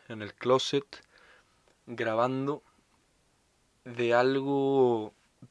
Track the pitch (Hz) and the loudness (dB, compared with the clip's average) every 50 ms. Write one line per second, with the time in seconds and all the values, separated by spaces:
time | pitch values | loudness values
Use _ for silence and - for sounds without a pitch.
0 | _ - 120 110 107 101 - - - 120 127 131 - - - 139 139 - - - | _ -16 -14 -12 -12 -12 -12 -6 0 2 2 2 2 0 -4 -4 -4 -6 -14 -20
1 | - _ _ _ _ - - _ _ _ _ _ _ _ _ _ _ - 120 117 | -20 _ _ _ _ -20 -20 _ _ _ _ _ _ _ _ _ _ -14 -10 -6
2 | 120 113 110 110 120 127 131 131 135 139 147 - - _ _ _ _ _ _ _ | -4 -4 0 0 0 0 0 -2 -4 -4 -6 -8 -8 _ _ _ _ _ _ _
3 | _ _ _ _ _ _ _ _ _ _ _ _ _ _ _ _ - 127 120 117 | _ _ _ _ _ _ _ _ _ _ _ _ _ _ _ _ -20 -14 -6 -2
4 | 120 117 117 120 123 131 135 139 135 139 139 139 139 139 139 135 127 123 117 113 | 0 2 4 4 4 2 2 0 -2 0 0 0 2 2 4 4 4 4 4 2
5 | 107 107 - _ _ _ _ _ - - | -2 -6 -12 _ _ _ _ _ -20 -18